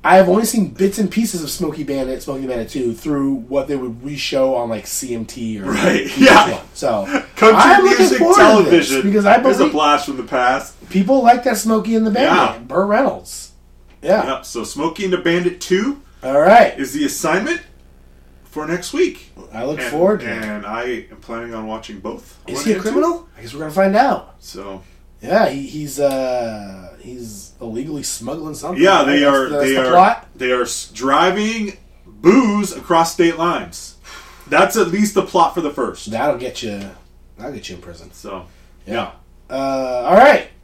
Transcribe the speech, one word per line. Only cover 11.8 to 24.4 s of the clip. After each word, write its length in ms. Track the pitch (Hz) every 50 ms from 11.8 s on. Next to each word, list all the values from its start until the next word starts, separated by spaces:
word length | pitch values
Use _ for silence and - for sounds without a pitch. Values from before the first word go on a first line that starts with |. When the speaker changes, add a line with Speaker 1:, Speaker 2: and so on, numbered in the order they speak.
| - 220 226
Speaker 1:
and 100 | 220 220
the 60 | 220
Bandit, 200 | 202 240 277 330
Speaker 2:
Yeah. 260 | - 339 - - - -
Speaker 1:
Burt 280 | - - - 180 196
Reynolds. 680 | 202 208 240 277 226 - - - - - - - - _ _ _ _ - _ _ - - _
Yeah. 240 | - 160 190 160 135 131 131
Speaker 2:
Yep, 100 | - -
so 180 | - - 120 107
Smokey 420 | - - 139 151 165 160 - 202
and 80 | 185 180
the 40 |
Bandit 420 | - - 165 170 180 175 175 175 -
Two 400 | - - 185 196 220 269 285 - - - - - -
Speaker 1:
All 160 | 131 135 143
right. 380 | 156 185 220 240 208 - -
Speaker 2:
is 140 | 139 139 123 135
the 120 | 151 147
assignment 560 | 135 - - - 156 160 190 220 311 339 330 - _ _ _ _ - - - - - _ - _ - - - -
for 240 | _ - 151 151
next 240 | 156 170 175 - -
week. 400 | - 302 359 - - - - _ _ - - - 110
Speaker 1:
I 100 | 110 120
look 160 | 139 156 -
Speaker 2:
And, 100 | 127 123
Speaker 1:
forward 300 | 143 156 180 196 214 196
to 40 | 120 110
it. 140 | 113 113 110
Speaker 2:
and 220 | 107 107 104 104
I 400 | 104 110 117 123 127 120 107 - -
am 80 | 107 107
planning 320 | - - 117 113 117 117 117
on 140 | 113 110
watching 320 | 110 110 110 - - 107 101
both. 360 | 92 113 117 - - - - _ _
Speaker 1:
Is 80 | - -
Speaker 2:
one 80 | - -
Speaker 1:
he 60 | 226
a 40 | 202
Speaker 2:
and 80 | 190 190
two. 80 | 214
Speaker 1:
criminal? 380 | 277 285 302 339 339 339 - _ _
I 40 | -
guess 120 | 110 117 135
we're 80 | 143
gonna 100 | 156 156
find 240 | 151 190 196 190 196
out. 400 | 220 269 262 - - - - -
Speaker 2:
So 440 | _